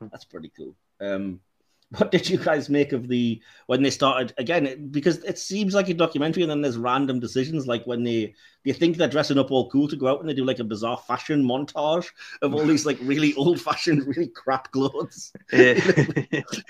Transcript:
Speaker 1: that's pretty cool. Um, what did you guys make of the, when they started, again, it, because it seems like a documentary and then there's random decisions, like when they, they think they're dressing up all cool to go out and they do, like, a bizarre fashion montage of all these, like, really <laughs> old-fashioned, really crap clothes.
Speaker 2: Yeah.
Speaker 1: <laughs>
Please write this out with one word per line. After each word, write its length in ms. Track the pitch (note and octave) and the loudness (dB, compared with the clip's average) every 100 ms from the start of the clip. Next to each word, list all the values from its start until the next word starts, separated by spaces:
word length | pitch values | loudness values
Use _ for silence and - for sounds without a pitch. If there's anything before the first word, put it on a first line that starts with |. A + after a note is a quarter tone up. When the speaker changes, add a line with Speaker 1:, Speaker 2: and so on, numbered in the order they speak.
| A2 | -20
Speaker 1:
that's 120 | - - | -20 -18
pretty 260 | F2 D#2 - | -16 -16 -16
cool. 200 | C2+ - _ _ | -18 -18 _ _
Um, 400 | G2+ G2 G2 F2+ _ _ _ _ _ A#2+ | -6 -4 -6 -10 _ _ _ _ _ -2
what 120 | G3 | 2
did 180 | F3 - | 2 2
you 80 | F#3 | 0
guys 320 | F3 D3+ C3+ | 2 0 2
make 220 | C#3+ C#3+ | 2 2
of 140 | C3 B2 | -2 -2
the, 340 | B2 A#2+ A2 - - - | 0 0 -2 -8 -16 -2
when 140 | C3 | 2
they 100 | C#3 | 2
started, 440 | - C#3 C3 A#2 - | 2 2 2 -2 -4
again, 280 | A#2+ E3+ C#3 | -2 0 0
it, 240 | C3+ C#3+ | -4 -6
because 280 | D3 E3 D#3+ | 0 2 0
it 200 | G3+ - | -4 -8
seems 340 | - G3 F#3+ | -6 -2 0
like 160 | G3 F#3 | 2 0
a 60 | |
documentary 480 | E3 D#3+ C#3+ D#3 F3 | 2 0 2 0 0
and 80 | E3 | 0
then 100 | D3 | 0
there's 160 | C#3+ A#2 | 0 0
random 420 | A#2+ C3 C#3 B2+ | 0 2 0 -2
decisions, 480 | A#2 C3 C3+ D#3+ B2+ | -2 -2 -2 -2 -2
like 180 | A#2+ B2 | -2 -2
when 160 | A#2+ | -2
they, 320 | A#2+ A2+ G#2 - _ _ | 0 0 -2 -8 _ _
they 80 | C#3 | -4
think 240 | C3 E3+ E3 | 2 2 2
they're 100 | D3 | 2
dressing 320 | D3+ D3 C#3 | 2 2 2
up 140 | C3+ | 4
all 180 | C3 B2 | 2 2
cool 160 | C3+ D3 | 0 0
to 80 | |
go 140 | D3+ C3 | 0 0
out 100 | D3 | 0
and 100 | D#3+ | -2
they 60 | |
do, 100 | C3+ | -2
like, 140 | C3 A#2+ | -2 -2
a 60 | |
bizarre 320 | A2 G#2+ A2+ B2 | -4 -6 -6 -6
fashion 480 | - B2 - D3 | -6 -6 0 0
montage 640 | B2+ C3 C#3+ D#3 D3 E3+ F3 - - - | 2 0 -4 -4 0 0 -2 -14 -20 -6
of 100 | C#3+ | -2
all 120 | D3+ D3+ | 0 2
these, 200 | D3+ D3 | 2 0
like, 120 | B2+ | -4
really 320 | B2+ C#3+ D3+ | -2 2 2
<laughs> 20 | C3+ | 2
old-fashioned, 680 | D3+ D#3+ D3+ - E3+ C#3+ | 2 2 -2 -2 2 2
really 220 | C3+ C#3+ D#3+ | 0 -4 -4
crap 460 | - - C3 - | -6 -4 -4 -2
clothes. 600 | C3+ C#3 C#3 E3 - - - - | -2 -2 -2 -8 -12 -20 -20 0
Speaker 2:
Yeah. 220 | B2+ B2+ | 6 8
Speaker 1:
<laughs> 680 | A#2+ E3 D3+ C3 - - D3 - - | 6 4 4 2 0 -2 -6 -6 -10